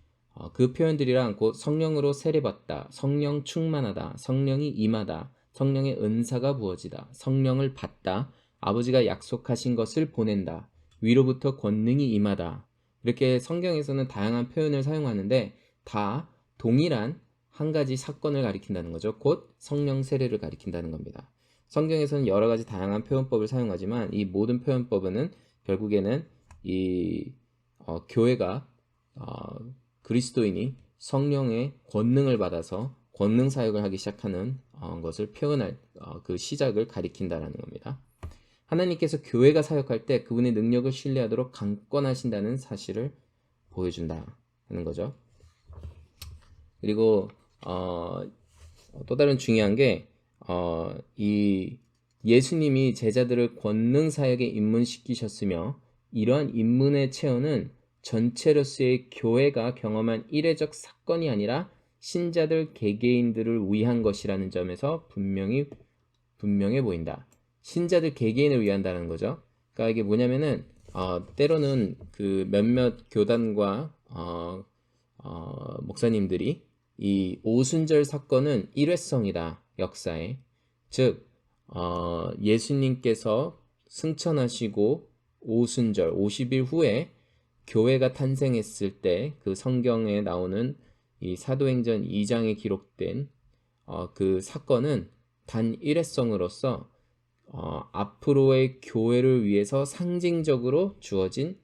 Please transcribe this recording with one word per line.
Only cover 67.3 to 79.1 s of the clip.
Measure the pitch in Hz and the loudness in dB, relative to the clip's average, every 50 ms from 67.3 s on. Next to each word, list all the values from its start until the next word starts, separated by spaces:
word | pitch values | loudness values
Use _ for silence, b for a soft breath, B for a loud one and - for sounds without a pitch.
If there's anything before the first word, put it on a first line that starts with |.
| _ _ _ _ _ _ | _ _ _ _ _ _
신자들 | - - - 165 175 170 180 170 160 156 | -14 -6 -4 -2 0 2 2 2 2 2
개개인을 | 139 - 120 110 113 131 147 147 135 120 | -2 0 0 0 2 4 4 4 4 4
위한다는 | 107 101 98 98 95 95 90 87 85 85 | 2 2 2 0 0 -2 -4 -4 -6 -6
거죠. | 82 80 95 110 165 - - _ _ _ _ _ | -6 -4 -4 -4 -6 -6 -12 _ _ _ _ _
그러니까 | _ - 113 113 | _ -2 0 0
이게 | 110 113 | 0 0
뭐냐면은, | 104 101 107 117 123 123 127 135 156 143 120 76 - - - _ _ - | 2 2 4 4 4 2 2 2 0 0 -2 -2 -6 -12 -20 _ _ -12
어, | - 92 92 92 90 87 92 - - | -6 -4 -4 -2 -2 -4 -6 -6 -2
때로는 | - 143 151 165 156 143 139 135 127 101 90 - - - - | 2 2 4 4 2 2 2 2 2 0 0 -4 -8 -14 -16
그 | - - 101 98 98 95 92 98 | -8 -4 -2 0 0 0 0 2
몇몇 | 101 101 107 117 123 127 123 120 117 - - - | 2 4 4 4 4 4 4 2 0 -2 -10 -2
교단과, | - 107 104 110 117 117 113 110 101 104 101 98 98 123 160 151 - _ _ - | 2 2 4 4 4 2 2 0 2 2 2 2 0 -2 -4 -8 -12 _ _ -16
어, | - 85 85 87 85 85 85 87 92 95 98 _ _ _ _ _ _ _ _ _ _ | -12 -10 -8 -8 -6 -8 -8 -8 -10 -12 -14 _ _ _ _ _ _ _ _ _ _
어, | _ - 95 87 82 85 92 - - - - - - | _ -16 -14 -12 -12 -12 -10 -10 -10 -10 -10 -10 -10
목사님들이 | - - 98 - 120 117 113 107 98 87 92 85 90 127 170 - _ _ _ _ _ _ _ - | -10 -10 -4 0 2 2 2 2 0 0 0 0 0 -2 -4 -4 _ _ _ _ _ _ _ -4
이 | 101 101 98 98 95 92 - - | -2 0 2 2 2 0 -4 -4
오순절 | - 110 117 123 131 127 165 160 160 151 156 147 147 | -2 2 2 2 2 2 2 0 2 4 4 4 4
사건은 | 135 147 143 - - 135 131 139 147 139 104 90 - - | 2 -2 -8 -2 2 2 2 2 2 0 -2 -2 -4 -2
일회성이다, | 139 147 165 175 165 - - | 0 2 2 2 0 -2 -2